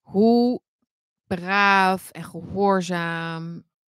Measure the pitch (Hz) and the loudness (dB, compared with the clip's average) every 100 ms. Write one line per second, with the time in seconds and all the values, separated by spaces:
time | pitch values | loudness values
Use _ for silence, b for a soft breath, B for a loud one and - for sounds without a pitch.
0 | _ 190 220 240 240 254 _ _ _ _ | _ 2 4 4 2 -2 _ _ _ _
1 | _ _ _ 185 175 196 202 196 190 190 | _ _ _ -8 -2 2 4 4 4 0
2 | - - 165 165 - 185 202 190 175 175 | -6 -16 -14 -14 -10 -2 2 2 0 -4
3 | 170 165 165 165 165 165 - _ | -4 -6 -8 -8 -10 -14 -18 _